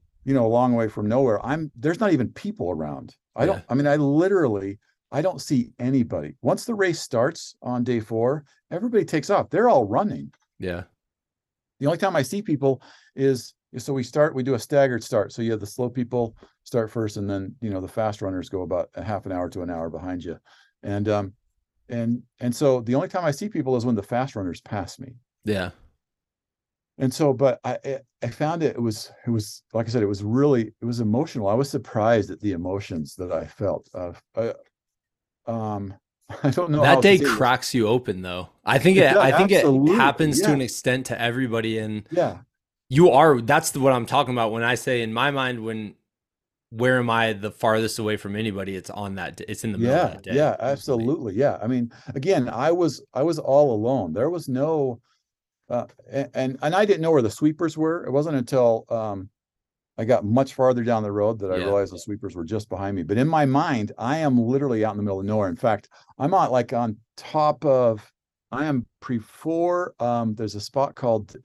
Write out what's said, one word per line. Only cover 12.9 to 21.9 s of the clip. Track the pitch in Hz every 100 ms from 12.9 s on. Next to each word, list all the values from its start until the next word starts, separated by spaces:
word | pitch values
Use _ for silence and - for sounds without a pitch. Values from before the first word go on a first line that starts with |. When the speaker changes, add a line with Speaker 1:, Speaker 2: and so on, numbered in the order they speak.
| - _ -
Speaker 1:
is, | 135 127 - _ _
is | 131
so | -
we | 135
start, | 123 151 151
we | 135
do | 127 120
a |
staggered | - 143 135 120
start. | - 117 98
So | -
you | 113
have | 110
the | 107
slow | - 123
people | 123 120 127 113 - - _
start | - 120 113
first, | 120 110 107
and | 101
then, | 98 95 -
you | 113
know, | 95
the | 92
fast | - 107 98
runners | 101 92 82
go | 95
about | 87 87 - -
a |
half | 85 98 95
an |
hour | 90 90
to | 95
an | 87
hour | 85 82
behind | 78 87 90
you. | 85 78 _ _ _ _
And, | 104 101 104
um, | 104 98 - _ _ _ _
and, | _